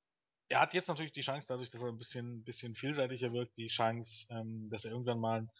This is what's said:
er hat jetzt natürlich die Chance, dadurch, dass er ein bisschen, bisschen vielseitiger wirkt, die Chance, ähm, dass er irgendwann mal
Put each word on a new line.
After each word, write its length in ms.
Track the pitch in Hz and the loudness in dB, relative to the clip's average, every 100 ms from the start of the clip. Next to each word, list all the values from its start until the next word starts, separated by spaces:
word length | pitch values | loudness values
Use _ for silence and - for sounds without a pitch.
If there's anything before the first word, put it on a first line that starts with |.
| _ _ _ _ - | _ _ _ _ 2
er 120 | 123 | 4
hat 140 | 160 | 6
jetzt 160 | 180 180 | 4 0
natürlich 240 | 151 156 | -2 -4
die 80 | 143 | -2
Chance, 260 | 139 143 - | -2 -2 -2
dadurch, 220 | 127 123 | -4 -4
dass 120 | 117 | -4
er 60 | 120 | -4
ein 100 | 113 | -2
bisschen, 460 | 120 123 120 117 | -2 -2 -4 -6
bisschen 320 | 117 - 120 113 | -8 -6 -6 -4
vielseitiger 580 | 135 147 131 127 123 | 0 2 2 2 0
wirkt, 240 | 120 123 - | 0 -2 -4
die 100 | 113 | -2
Chance, 600 | - 113 117 113 - - | 4 4 4 -2 -4 -4
ähm, 400 | 117 113 113 107 | -4 -4 -6 -4
dass 160 | 107 110 | -4 -2
er 60 | |
irgendwann 280 | 120 123 117 | -2 2 2
mal 200 | 113 113 117 | 4 2 0